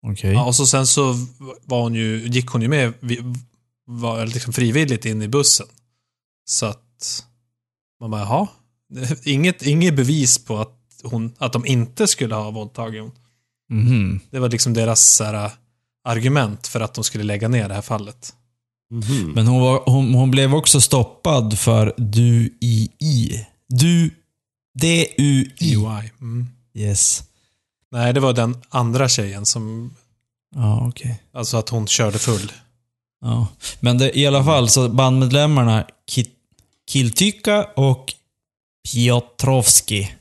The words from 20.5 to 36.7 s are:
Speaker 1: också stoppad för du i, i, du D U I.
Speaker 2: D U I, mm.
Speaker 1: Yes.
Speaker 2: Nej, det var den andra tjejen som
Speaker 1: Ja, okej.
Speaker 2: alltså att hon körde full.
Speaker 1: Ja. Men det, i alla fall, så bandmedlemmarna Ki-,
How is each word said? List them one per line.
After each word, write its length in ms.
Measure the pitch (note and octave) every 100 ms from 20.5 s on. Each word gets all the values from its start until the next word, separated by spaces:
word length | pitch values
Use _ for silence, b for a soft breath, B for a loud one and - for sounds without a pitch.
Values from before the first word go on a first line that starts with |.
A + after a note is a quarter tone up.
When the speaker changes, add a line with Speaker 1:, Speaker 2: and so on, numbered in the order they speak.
| D3
Speaker 1:
också 260 | D3 C#3+
stoppad 760 | - C3+ A2+ - F3 C#3+ A2 G#2+
för 340 | - A2+ G#2+ -
du 600 | A2 A2 A#2+ A#2 A#2 -
i, 300 | A#2+ A2 A2 _
i, 480 | D#3 C3 A2+ - G#2+ _ _
du 420 | A#2+ D#3+ E3+ D#3+ D#3+ _ _ _ _ _
D 340 | C3 E3 E3+ E3 -
U 60 |
I. 220 | C#3+ C3+ C3 -
Speaker 2:
D 160 | E3 A2
U 40 | G#2+ G#2+
I, 80 | A2 _
mm. 280 | A#2+ A#2+ B2 _ _
Speaker 1:
Yes. 500 | G#2+ G#2 G2 - - - _ _ _ _ _ _
Speaker 2:
Nej, 220 | B2 A#2+
det 60 | B2+
var 140 | C3+
den 240 | A#2+ A#2 B2 -
andra 400 | C3 A#2 A#2+ C3
tjejen 360 | B2 G2+ G2 G2+
som 480 | A#2 A2 A2+ A#2+ B2 _ _ _ _ _ D3
Speaker 1:
Ja, 320 | A2 G#2+ B2
okej. 360 | - B2+ A2+ _
Speaker 2:
alltså 240 | B2+ A2+ A#2
att 120 | G#2+
hon 180 | A#2 G#2+
körde 320 | - A2 G#2
full. 320 | - G#2+ G2+ - _ _ _ _ _ _
Speaker 1:
Ja. 260 | A#2+ A#2 A2 - B B
Men 180 | B2 B2
det, 200 | C3+ B2
i 80 | C#3+
alla 160 | C#3
fall, 260 | C3+ D3+ A#2+
så 200 | C3+ B2
bandmedlemmarna 960 | A#2+ C3 C3 C3 C#3 D3+ D3 A#2 A2 - _ -
Ki-, 180 | - A#2+ _ _ _ _